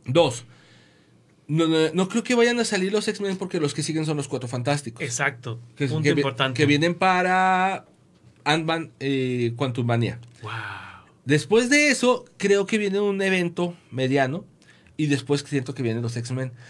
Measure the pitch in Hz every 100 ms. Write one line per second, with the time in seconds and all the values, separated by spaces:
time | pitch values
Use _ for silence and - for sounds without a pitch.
0 | - 156 147 - - - - - _ _
1 | _ _ _ _ - 156 160 160 156 170
2 | 190 226 226 240 240 240 226 202 190 214
3 | 208 202 196 190 185 180 143 - 156 156
4 | 156 147 139 131 123 127 123 143 113 -
5 | 135 - 139 - 117 110 - - 139 156
6 | 147 143 139 123 135 127 147 147 170 170
7 | 185 180 185 185 185 185 190 190 - _
8 | _ _ - _ - 156 160 165 156 -
9 | 139 135 127 123 117 117 135 120 120 117
10 | 107 - - - 107 113 104 98 - -
11 | - _ 123 151 - 220 247 294 294 254
12 | 247 247 - - 196 202 190 214 202 196
13 | 208 196 190 185 175 175 175 175 _ 123
14 | 131 139 131 165 - _ - - - -
15 | 151 135 - 143 - 139 123 139 120 113
16 | 117 117 120 127 127 -